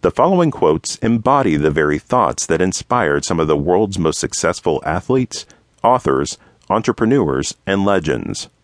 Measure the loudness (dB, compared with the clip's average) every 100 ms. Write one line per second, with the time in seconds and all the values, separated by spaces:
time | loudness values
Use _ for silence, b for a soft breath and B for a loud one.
0 | 0 2 2 4 2 2 2 2 -2 -6
1 | -2 0 2 2 2 2 0 2 0 -2
2 | _ 0 0 -2 -2 0 0 -2 -4 0
3 | 0 0 -2 -2 0 0 2 2 0 0
4 | -2 -2 -6 -4 -4 -2 -2 -2 -2 -6
5 | 0 -2 -2 -8 -16 b b b 2 2
6 | 2 0 -2 -8 b b b -2 0 0
7 | 2 2 2 0 -4 -8 -4 0 2 0
8 | 0 -4 -4 -10 -12 _